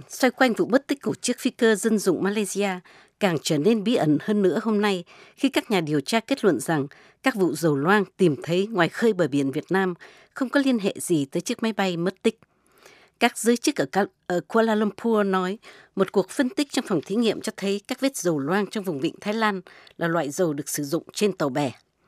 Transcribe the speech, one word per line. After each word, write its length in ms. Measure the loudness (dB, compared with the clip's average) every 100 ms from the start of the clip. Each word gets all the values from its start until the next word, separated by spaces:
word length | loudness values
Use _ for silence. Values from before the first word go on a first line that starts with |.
| -4
xoay 220 | -2 0
quanh 220 | 2 2
vụ 120 | 2 2
mất 220 | 0 0
tích 140 | -4
của 140 | -4 -4
chiếc 240 | -4 -2
phi 100 | -4
cơ 260 | 2 2 2
dân 240 | 2 0
dụng 240 | 2 0
Malaysia 460 | 0 -2 -4 -2 -4 -4 -12 -20 _ -2
càng 180 | 0 0
trở 140 | 0 2
nên 260 | 2 2
bí 120 | 2 2
ẩn 220 | 2 2
hơn 200 | 2 2
nữa 180 | 2 2
hôm 180 | 0 0
nay 220 | 0 -2 -6 -20 -20 -4
khi 140 | -2
các 220 | -2 0
nhà 100 | 0
điều 200 | 0 -2
tra 180 | 0 -2
kết 240 | -2 0
luận 160 | 2 2
rằng 280 | 0 -2 -2 -10 -20 _
các 120 | -2 0
vụ 200 | 0 2
dầu 200 | 0 2
loang 280 | 4 2 2 2
tìm 180 | 2 2
thấy 240 | -2 -2 0
ngoài 220 | 0 0
khơi 240 | 2 0
bờ 140 | 2 0
biển 240 | 0 -2
Việt 200 | -4 -2
Nam 220 | -2 -2 -4 -14 -20 _
không 160 | -6 -2
có 120 | 0 2
liên 140 | 0
hệ 140 | -2 -4
gì 260 | 0 0 0
tới 160 | -4
chiếc 220 | -6 -4
máy 100 | -2
bay 240 | -2 -2 -2
mất 180 | -4 -2
tích. 180 | -2 -4 _ _ _ _ -20 -20 _ -2
Các 180 | -2 0
giới 200 | 0 2
chức 180 | 0 -2
ở 100 | -2
Cal-, 160 | -2 -2 _ -4
ở 140 | -4 0
Kuala 280 | 0 2 2
Lumpur 500 | 0 -2 0 2 2
nói, 320 | 0 -2 -6 -14 -20 -8 -2
một 160 | 0
cuộc 180 | 0 0
phân 200 | 0 -2
tích 180 | -2 -4
trong 140 | -4 -2
phòng 140 | -2 -2
thí 100 | 0
nghiệm 260 | 0 -2
cho 100 | -6 -6
thấy 240 | -4 -4 -6
các 120 | -4
vết 180 | -4 -2
dầu 220 | -2 0
loang 280 | 0 0 -2
trong 160 | -4
vùng 160 | -6 -4
vịnh 160 | -4 -4
Thái 120 | -6
Lan 280 | -2 -2 -2 -8 -20 -20 -4
là 100 | -2
loại 220 | 0 -2
dầu 240 | 0 0
được 160 | 0 -4
sử 140 | -6
dụng 200 | -2 -4 -6
trên 200 | -2 -2
tàu 160 | 0 -2
bè. 220 | 0 -2 -4 _ _